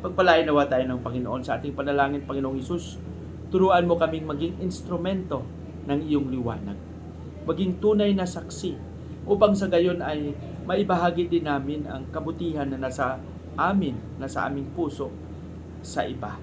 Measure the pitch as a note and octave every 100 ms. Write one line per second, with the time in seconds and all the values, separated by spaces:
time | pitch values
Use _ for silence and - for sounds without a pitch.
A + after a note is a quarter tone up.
0 | F3+ F3+ F#3 E3 D3+ D3 C#3 C3 C3 B2+
1 | A#2+ B2 A#2+ B2+ B2 A#2+ C#3+ C#3 C#3 C#3+
2 | C#3 C#3+ - C#3 C3+ C3+ B2+ F3 - -
3 | - - - - - F#3 F#3+ F3+ F3 E3+
4 | D#3+ D#3+ D#3 D3 E3 F3+ F#3 F3+ - F3
5 | F3+ F#3+ F#3 C#3 A#2+ - - - - C#3+
6 | D#3 D3 C3+ B2+ A#2 A2 G2+ G2+ - -
7 | - - - - - E3+ F#3 F3+ G#3 G#3
8 | G#3 F#3+ F3+ - - - - - - -
9 | - - - G3+ G#3 G3 F#3+ F3 F3+ E3+
10 | C#3+ D3+ D3 C#3+ - - - F#3+ G3+ F3+
11 | F3 E3 E3+ E3+ D#3 C#3+ C3+ D3+ D3 C3
12 | C3 D#3+ D3+ - F3 D3+ C#3 C3+ C3 B2+
13 | B2+ A2+ - - - - E3 G3 D#3+ A2+
14 | - - C3+ B2+ G#2+ C#3 C#3 - D#3+ C#3
15 | C#3 - - - - - - - - -
16 | A2+ A#2+ G#2+ -